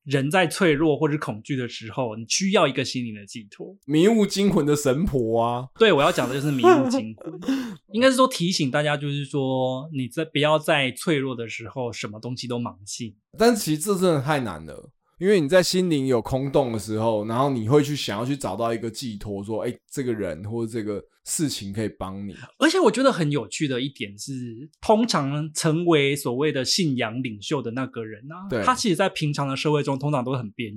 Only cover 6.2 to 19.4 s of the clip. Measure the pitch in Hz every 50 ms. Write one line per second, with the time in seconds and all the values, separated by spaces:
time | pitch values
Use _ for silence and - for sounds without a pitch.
6.2 | 127 120 131 139 131 151 147 131 - 359 359 294 262 254 233 269 220 - 110 -
7.2 | - - 160 - 180 254 269 269 254 233 196 156 _ _ 196 220 247 269 262 254
8.2 | 262 254 262 - 175 175 185 - 165 131 117 147 151 147 147 147 143 147 143 143
9.2 | 143 135 - 143 135 131 131 131 127 127 131 131 131 160 160 135 127 120 - -
10.2 | 160 160 - 151 143 151 156 151 147 180 165 147 139 127 117 - - 180 160 143
11.2 | 131 135 127 113 117 110 - - 113 98 - 135 123 120 110 - - 113 104 110
12.2 | 117 120 127 120 - 120 123 120 120 107 87 92 98 - - - 120 110 101 _
13.2 | _ _ - 139 214 233 240 208 - 165 156 151 156 214 202 180 185 185 165 143
14.2 | 123 147 156 143 123 107 87 78 80 78 71 - - - _ _ _ _ _ _
15.2 | 170 196 214 190 151 135 185 185 180 - - 185 185 180 160 143 131 135 127 117
16.2 | 110 - 135 127 135 139 135 156 135 123 113 110 98 110 107 107 110 117 110 107
17.2 | 104 110 113 120 135 143 135 120 107 107 139 151 143 131 147 135 - - 104 101
18.2 | 120 127 143 135 135 110 92 101 117 117 117 110 113 117 104 - - 120 107 101
19.2 | - 107 101 98